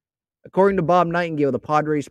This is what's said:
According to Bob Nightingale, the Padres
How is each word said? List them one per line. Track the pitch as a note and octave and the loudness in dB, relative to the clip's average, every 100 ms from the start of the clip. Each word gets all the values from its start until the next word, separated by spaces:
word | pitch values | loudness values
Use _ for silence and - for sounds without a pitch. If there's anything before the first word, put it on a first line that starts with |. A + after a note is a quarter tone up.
| _ _ _ _ - | _ _ _ _ -8
According | - G3 F#3+ | 0 2 2
to | |
Bob | D#3 F3+ E3+ | 2 2 2
Nightingale, | E3+ F3 D#3 C#3 | -2 -4 -2 -2
the | B2 | -2
Padres | - D3+ D3+ D3+ C3+ | -2 -2 0 -4 -6